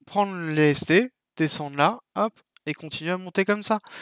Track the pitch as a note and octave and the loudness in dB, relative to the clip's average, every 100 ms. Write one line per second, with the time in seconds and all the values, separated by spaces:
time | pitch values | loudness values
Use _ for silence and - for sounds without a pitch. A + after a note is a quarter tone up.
0 | - G3+ G3+ F#3 E3 D#3 D3+ C#3+ - F3 | -6 -2 -2 -2 -2 2 4 4 4 4
1 | B3+ _ _ - D#3 - D3 C#3+ D#3 A#3+ | 2 _ _ -2 0 0 -2 2 2 0
2 | - - A3 - _ _ - - D#3+ - | -6 -4 -4 -4 _ _ -10 -10 -10 -8
3 | D#3+ F#3 F#3 F#3+ F#3+ G#3 G3+ G#3+ - - | -6 -6 -4 -2 0 0 -2 -2 -4 -16